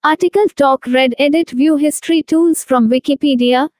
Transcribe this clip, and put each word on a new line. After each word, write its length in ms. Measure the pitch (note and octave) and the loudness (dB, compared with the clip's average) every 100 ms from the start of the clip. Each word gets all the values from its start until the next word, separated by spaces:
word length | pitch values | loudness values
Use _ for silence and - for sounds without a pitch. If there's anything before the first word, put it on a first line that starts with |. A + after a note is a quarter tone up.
article 460 | D4+ D#4 F4+ G4+ G#4 - | -2 0 0 0 -2 0
talk 280 | C#4 C4 - | 0 0 -2
read 300 | B3+ C4 A#3+ | 0 0 0
edit 340 | C#4+ D#4 E4 | 0 0 -2
view 260 | B3 D4 D4+ | -2 0 0
history 440 | D4+ - - E4 | -2 -4 -2 -2
tools 400 | D4+ D#4+ E4+ D#4 | 0 0 0 -2
from 280 | - B3+ A3 | 0 0 2
Wikipedia. 800 | B3+ - C#4 D4 B3+ A#3+ B3 D4+ | 0 -2 -2 0 0 0 0 -2